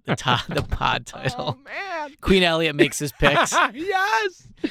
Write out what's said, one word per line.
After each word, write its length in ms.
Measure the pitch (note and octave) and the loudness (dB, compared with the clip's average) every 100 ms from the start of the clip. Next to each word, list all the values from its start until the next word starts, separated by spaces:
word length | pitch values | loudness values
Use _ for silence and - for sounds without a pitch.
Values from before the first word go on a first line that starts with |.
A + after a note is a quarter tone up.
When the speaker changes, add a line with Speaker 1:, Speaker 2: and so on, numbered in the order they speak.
Speaker 1:
the, 100 | - | -6
to-, 300 | - C3 B2 - | -2 0 0 0
the 120 | D3 | -4
pod 440 | - - C3 A#2+ A#2 | -4 -2 -2 -2 -6
Speaker 2:
<laughs> 0 | |
Speaker 1:
title. 500 | - - A#3+ - C4 | -8 -6 -4 -6 -8
Speaker 2:
Oh, 40 | |
man. 500 | C#4 D4 G4 E4+ D4 C#4+ | -10 -10 -8 -8 -10 -6
Speaker 1:
Queen 220 | - G3 | 2 4
Elliot 340 | F3 E3 D#3+ C#3+ | 4 2 0 2
makes 220 | - - | 2 2
his 140 | D3 | -6
picks. 420 | - D3 - - D#4 | 2 2 4 2 2
Speaker 2:
<laughs> 80 | C4+ | 2
Yes. 720 | A3+ F#4 F#4+ G4+ A4 G4+ - - - - | -2 -2 0 0 0 -2 -6 -20 -10 -10